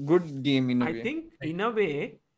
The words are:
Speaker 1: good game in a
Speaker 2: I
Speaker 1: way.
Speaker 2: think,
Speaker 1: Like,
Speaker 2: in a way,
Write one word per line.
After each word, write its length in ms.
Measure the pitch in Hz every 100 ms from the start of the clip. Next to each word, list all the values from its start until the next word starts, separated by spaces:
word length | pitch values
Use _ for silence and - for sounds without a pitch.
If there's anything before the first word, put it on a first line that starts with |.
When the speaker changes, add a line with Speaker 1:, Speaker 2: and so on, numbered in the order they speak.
| 143
Speaker 1:
good 380 | 175 165 139
game 260 | 135 135 127
in 120 | 123
a 40 | 123
Speaker 2:
I 60 |
Speaker 1:
way. 120 | 117
Speaker 2:
think, 300 | 220 311 320 -
Speaker 1:
Like, 80 | 156
Speaker 2:
in 100 | 170
a 100 | 214
way, 500 | 220 196 143 170 - _